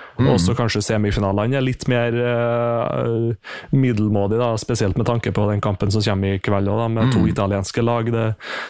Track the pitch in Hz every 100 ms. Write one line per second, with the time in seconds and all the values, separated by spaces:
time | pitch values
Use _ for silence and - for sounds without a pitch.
0 | - - 135 113 87 120 117 104 104 110
1 | 104 113 98 101 113 139 131 - - 120
2 | 120 117 120 120 117 117 117 117 - 127
3 | 120 113 117 110 - - - 139 131 107
4 | 107 101 101 113 120 110 - 117 101 107
5 | 117 117 110 98 104 101 107 98 101 107
6 | 107 98 98 98 - 101 98 110 117 110
7 | 127 107 - - 98 101 98 120 117 120
8 | 113 113 110 107 - -